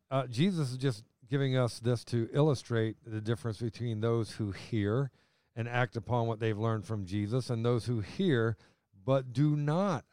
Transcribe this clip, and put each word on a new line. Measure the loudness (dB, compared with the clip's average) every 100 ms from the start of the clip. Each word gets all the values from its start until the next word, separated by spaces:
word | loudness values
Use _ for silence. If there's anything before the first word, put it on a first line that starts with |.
| -4
uh, | -2 -2
Jesus | 2 2 2 -2
is | 0
just | -2 -2 -10 _ -4
giving | 0 2 2
us | 2 0
this | 0 0
to | 0 -2 0
illustrate | 2 4 2 0 0 0 -4
the | -8 -6
difference | -2 -2 -2 -4
between | -6 -4 -6 -2
those | 0 0 -2 -4
who | -4
hear | -4 -2 0 2 2 -2 _ _ _ _
and | -8 -2
act | 0 0
upon | -2 -2 0 0
what | 0
they've | -2 0
learned | 0 -2 -2
from | -6
Jesus | -2 -2 0 -2 -2
and | -2 2
those | 0
who | 0 -4
hear | -4 -2 2 4 2 -2 -10 _ _ -10
but | 0 0 0
do | 2 4
not | 4 2 2 0 -2 -6